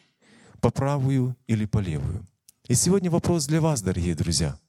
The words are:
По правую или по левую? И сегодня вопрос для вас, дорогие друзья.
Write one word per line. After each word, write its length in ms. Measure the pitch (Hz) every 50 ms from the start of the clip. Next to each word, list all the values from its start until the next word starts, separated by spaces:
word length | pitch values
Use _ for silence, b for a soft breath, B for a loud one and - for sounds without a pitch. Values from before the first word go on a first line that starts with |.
| b b b b b b b b b b b b
По 120 | - 117
правую 680 | - - 135 139 143 143 131 135 139 131 123 127 123 - _ -
или 180 | 117 107 107
по 140 | 104 - 107
левую? 460 | 98 90 78 71 69 - 85 - - - _ _ _ _ _ _ _ -
И 80 | 123
сегодня 360 | - - 175 190 202 185 175
вопрос 340 | 160 170 - 175 175 170 135
для 160 | 139 156 160
вас, 200 | 156 165 147 120
дорогие 340 | 92 92 90 92 82 87 82
друзья. 440 | 73 80 85 80 76 85 73 69 - _